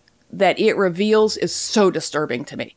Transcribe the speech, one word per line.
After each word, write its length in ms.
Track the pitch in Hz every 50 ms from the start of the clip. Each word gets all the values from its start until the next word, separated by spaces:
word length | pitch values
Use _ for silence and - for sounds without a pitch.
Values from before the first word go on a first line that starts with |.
| _ _ _ _ _ _
that 280 | - 175 196 180 156 -
it 180 | 208 220 -
reveals 640 | - 196 185 170 175 208 214 214 214 214 214 214 -
is 160 | - 170 -
so 360 | - - - - 226 208 185
disturbing 540 | - 160 156 - - 147 151 143 127 123 143
to 120 | - - 123
me. 180 | 120 113 -